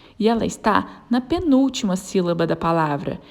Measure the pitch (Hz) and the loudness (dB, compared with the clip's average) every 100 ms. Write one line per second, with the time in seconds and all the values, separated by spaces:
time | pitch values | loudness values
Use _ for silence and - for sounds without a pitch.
0 | - - 214 202 185 180 - 202 - - | -20 -2 0 0 -2 -2 0 0 -2 -8
1 | - 240 254 339 359 262 269 254 208 185 | -4 -2 0 -2 2 4 4 0 -2 -2
2 | - 196 175 170 165 165 165 165 156 143 | -2 -2 0 0 0 0 0 0 0 -2
3 | - - - | -4 -8 -12